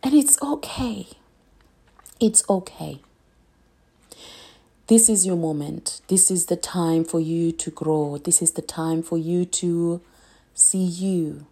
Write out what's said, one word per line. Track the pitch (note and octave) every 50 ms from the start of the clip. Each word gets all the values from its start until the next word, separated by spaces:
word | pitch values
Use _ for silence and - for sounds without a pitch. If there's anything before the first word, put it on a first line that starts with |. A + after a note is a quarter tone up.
| -
And | C4 C#4
it's | D4+ C#4 - - -
okay. | C#4+ C#4 D4 C#4+ - - - - C4+ A#3+ A3 G3+ F#3 - - _ _ _ _ _ _ _ _ _ _ _ _ _ _ _ _ _ - - - _
It's | A#3 G#3+ A3 - - -
okay. | G3 F#3 F3+ - - - D#3+ D#3 C#3+ C3+ _ _ _ _ _ _ _ _ _ _ _ _ _ _ _ _ _ _ _ _ _ _ - - - - - - - - - _ _ _ _ _ _ -
This | A3+ A3+ - -
is | A3 G3 F#3+
your | F#3+ F3+
moment. | E3+ E3 D#3 D#3 D3 D3 D3 D#3 E3 - - - - _ -
This | F#3 F#3+ - -
is | F#3+ F3 F3
the | - F3
time | F3 - - - F3+ E3+ E3 E3 E3 E3
for | E3 - E3
you | D#3+ D#3 E3 E3 E3+ E3
to | E3 E3 - E3+
grow. | D#3 - D#3 D#3 D#3 D#3 D3+ D3 C#3+ D3
This | C#3+ - E3+ -
is | E3+ D#3+
the | - -
time | D#3+ - - - D#3+ D#3+ D#3+ D#3+
for | E3 - F3 E3
you | D#3+ E3 F3 F3+ F3+ F3 - -
to | - F3 E3+ E3+ E3+ E3+ E3+ F3 - _ _ _ _ _ _ _ _ _ _
see | - - - - F#3+ F#3
you. | F3+ E3+ F3 F#3 G3 F#3+ F3 E3 D3+ D3 D3 D3 _